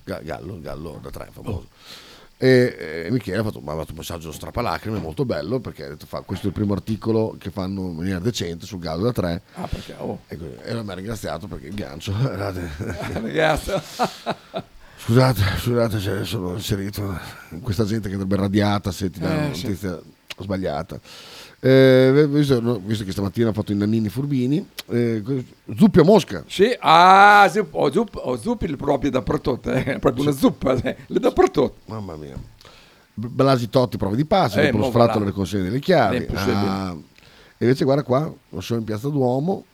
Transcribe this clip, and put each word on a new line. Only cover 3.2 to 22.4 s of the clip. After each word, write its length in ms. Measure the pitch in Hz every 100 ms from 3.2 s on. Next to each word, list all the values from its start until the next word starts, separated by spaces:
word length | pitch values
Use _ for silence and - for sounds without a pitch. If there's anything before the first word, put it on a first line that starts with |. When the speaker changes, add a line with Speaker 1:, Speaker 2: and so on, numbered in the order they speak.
| - 92
Speaker 1:
ha 40 |
fatto, 160 | 107 60
mi 80 | 69
ha 60 | 78
fatto 160 | 78
un 60 | 78
messaggio 320 | 76 85 78
strapalacrime, 680 | 76 82 117 113 82 107 107
molto 260 | 82 80
bello, 360 | 127 85 76 127
perché 240 | 101 78
ha 40 | 71
detto, 160 | 76
fa, 160 | - 78
"Questo 260 | 69 95 101
è 20 |
il 40 |
primo 200 | 95 101
articolo 640 | 98 - 110 110 110 110 -
che 120 | 98
fanno 320 | 101 92 98 92
in 60 |
maniera 240 | 80 92 92
decente 480 | 95 101 87 82 -
sul 140 | 95
Gallo 240 | 82 80
da 80 | 117
tre." 300 | 117 90 87 _
Speaker 2:
Ah, 120 | - 190
perché, 280 | - - -
oh. 220 | - - -
Speaker 1:
E 100 | -
que-, 240 | 80 -
e 200 | - 117
mi 80 | 104
ha 40 |
ringraziato 520 | 90 98 113 87 78 92
perché 220 | 80 65
il 60 |
gancio 380 | 104 71 78 -
<laughs> 160 | 98 131
era 220 | 95 101
de- 180 | 92 87 73 117 - -
Speaker 2:
Ringrazio. 680 | 95 226 147 156 151 - 190 - - 240 - - - - 190 - - - -
Speaker 1:
Scusate, 440 | - 117 131 110 95 -
scusate, 400 | - 120 117 110
cioè, 240 | 95 98
sono 280 | 104 110 90
inserito 640 | 90 101 101 98 104 98 82 - - -
in 100 | 82
questa 240 | - 101
gente 240 | 104 113 98
che 60 |
andrebbe 220 | 98 95 98
radiata 540 | 98 101 101 101 98
se 180 | 87 98
ti 100 | -
dà 120 | -
Speaker 2:
Eh, 120 | 156 147
Speaker 1:
una 80 |
Speaker 2:
sì. 120 | 127 127
Speaker 1:
notizia 340 | 92 98 82 - _ _ _
sbagliata. 640 | 98 95 90 73 85 69 - - - - - _
Eh, 680 | 127 131 131 127 131 139 151
visto, 320 | 143